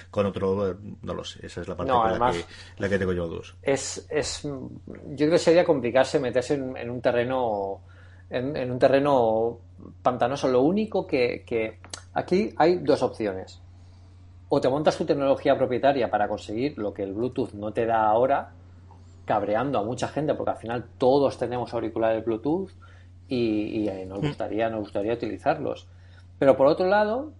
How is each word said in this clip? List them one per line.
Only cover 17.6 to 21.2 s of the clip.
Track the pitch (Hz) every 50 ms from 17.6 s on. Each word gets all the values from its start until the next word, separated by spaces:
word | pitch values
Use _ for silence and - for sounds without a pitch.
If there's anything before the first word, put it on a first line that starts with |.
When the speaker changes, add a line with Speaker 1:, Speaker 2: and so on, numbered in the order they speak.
| 104 110 104
Speaker 2:
te | 127 113
da | 113 117 113 110
ahora, | 107 107 117 127 131 139 165 - - - - - - - - - - - - - - - - -
cabreando | - 113 107 104 101 104 110 127 143 135 110
a | 101
mucha | 110 127 120 127 -
gente, | - 139 156 147 117
porque | - - -
al | 95 -
final | - 110 120 123 120 - - -
todos | 135 127 135 143